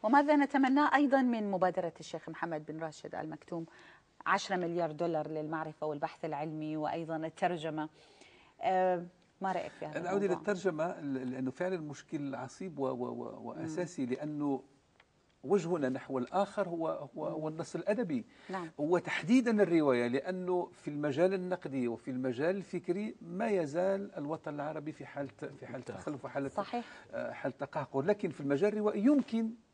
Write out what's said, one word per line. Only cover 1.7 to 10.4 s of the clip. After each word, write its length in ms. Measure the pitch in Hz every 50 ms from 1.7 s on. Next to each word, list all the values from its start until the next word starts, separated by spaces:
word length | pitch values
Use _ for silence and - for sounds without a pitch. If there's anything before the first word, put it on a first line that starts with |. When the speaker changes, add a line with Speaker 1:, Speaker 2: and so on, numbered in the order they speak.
| 175 185 175 170 160 -
Speaker 1:
الشيخ 300 | 156 - - 165 - -
محمد 360 | 160 - - 170 165 156 156
بن 140 | 156 156 160
راشد 360 | 165 160 151 - - 156 156
آل 140 | 165 - 156
مكتوم، 360 | 156 151 - - - 170 165 160 - - - - - - _ _ _ _ -
عشرة 300 | - 175 196 - - 196
مليار 360 | 180 180 170 170 175 170 160
دولار 360 | 156 151 175 170 165 156 151 147
للمعرفة 600 | 156 156 151 151 160 160 156 156 156 _ - 156
والبحث 380 | 151 147 156 160 - - -
العلمي 520 | 160 151 139 151 165 156 156 151 156 156 156
وأيضًا 380 | 151 151 - 165 165 156 160
الترجمة؟ 760 | 156 160 165 156 - - 180 175 170 151 160 151 156 156 156 _ - - - - - - - - - - - _ _
آه، 440 | - 175 190 185 185 185 180 175 175 175 _ _ _ _ _ _
ما 100 | 190 190
رأيك 200 | 185 175 - - - -
في 60 | 156
هذا 140 | 156 147 147
Speaker 2:
أنا 100 | 170 175
أعود 140 | 190 202 202
إلى 100 | 196 180
Speaker 1:
الموضوع؟ 200 | 160